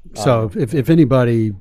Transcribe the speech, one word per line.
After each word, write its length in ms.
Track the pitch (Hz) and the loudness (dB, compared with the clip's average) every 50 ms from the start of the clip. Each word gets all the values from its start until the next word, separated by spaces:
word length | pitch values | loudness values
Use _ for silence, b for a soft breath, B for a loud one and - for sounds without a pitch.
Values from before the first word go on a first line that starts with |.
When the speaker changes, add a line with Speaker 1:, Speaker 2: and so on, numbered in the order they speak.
| - - - | -20 -20 -14
Speaker 1:
so 300 | - - 147 120 113 110 | -6 -2 -2 0 0 -2
Speaker 2:
um, 60 | 104 92 214 | -4 -4 -6
Speaker 1:
if, 140 | 147 110 - | -6 -4 -4
if 160 | 147 120 - | -4 -2 0
anybody 640 | 165 170 151 120 135 127 123 120 117 113 110 110 101 98 | 2 4 4 4 4 4 2 0 0 -2 -2 -4 -6 -8